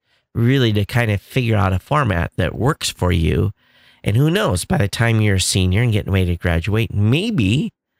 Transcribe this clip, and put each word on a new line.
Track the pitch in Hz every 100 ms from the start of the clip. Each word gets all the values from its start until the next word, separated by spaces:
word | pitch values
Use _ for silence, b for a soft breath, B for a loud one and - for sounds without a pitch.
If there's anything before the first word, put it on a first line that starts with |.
| _ _ _
really | - 117 135 120
to | 104
kinda | 101 120 117 101
figure | - - 120 107
out | 95
a | 92
format | - 151 127 85 85 -
that | 87
works | - 117 160 -
for | - 90
you." | 90 82 76 101 - b b b b
And | - 107
who | 147
knows, | 185 202 90
by | - 185
the | 101
time | - 117 113
you're | 107 95
a |
senior | - 101 92 95
and | 123
getting | 104 -
ready | 95 90
to | 85
graduate, | 90 85 82 104 117
maybe | 98 104 139 220 202 95 127 220 - _ _